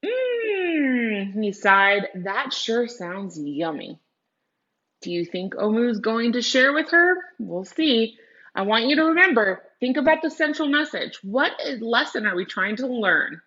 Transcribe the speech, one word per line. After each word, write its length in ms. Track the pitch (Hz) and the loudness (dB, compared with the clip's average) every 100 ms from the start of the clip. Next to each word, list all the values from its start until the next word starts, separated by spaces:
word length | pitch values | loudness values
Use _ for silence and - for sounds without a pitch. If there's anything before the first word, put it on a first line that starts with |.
Mmm, 1300 | 392 508 508 480 440 392 359 320 269 254 233 208 196 196 | -4 -2 -2 -2 -2 -2 0 0 2 0 0 -2 -4 -4
he 80 | 214 | -4
sighed, 560 | 196 208 196 196 202 196 | 0 6 8 8 4 0
that 380 | - 180 202 277 | -8 -6 -4 -4
sure 340 | - - 226 240 | -6 -2 -2 -2
sounds 520 | 240 175 185 196 165 | -4 -10 -8 -10 -8
yummy. 600 | 143 143 165 151 - 160 _ _ _ _ _ _ _ _ _ _ | -8 -4 -4 -4 -10 -16 _ _ _ _ _ _ _ _ _ _
Do 100 | - | -8
you 140 | 175 | -6
think 300 | 170 185 190 - | -6 -6 -8 -4
Omu's 420 | 214 220 240 214 | -2 0 0 0
going 340 | 214 226 240 | -2 0 0
to 80 | 240 | 0
share 320 | 233 262 262 | 0 2 2
with 180 | 294 311 | 2 2
her? 260 | 339 349 370 349 _ | 4 4 2 -2 _
We'll 260 | 208 175 | -8 -8
see. 520 | 190 - 320 240 226 - _ _ - | -8 -2 2 2 0 -4 _ _ -12
I 60 | - | -6
want 220 | 196 220 | 0 2
you 100 | 233 294 | 2 2
to 80 | |
remember, 580 | 320 330 370 240 208 185 - _ | 2 4 4 4 2 0 -8 _
think 180 | 254 262 | -2 2
about 240 | 294 320 | 2 2
the 80 | 320 | 0
central 380 | - 302 294 302 | -2 -2 0 0
message. 480 | 294 302 190 - - | 0 0 -4 -8 -10
What 280 | 196 220 320 - | -6 0 0 -2
is, 160 | - 254 | -8 -6
lesson 440 | 226 233 294 247 | 0 0 0 -2
are 100 | 214 | -4
we 100 | 180 | -2
trying 320 | 185 - 190 214 | -6 -2 -2 -2
to 100 | 262 | -4
learn? 540 | 247 202 160 139 165 | -2 2 2 0 -8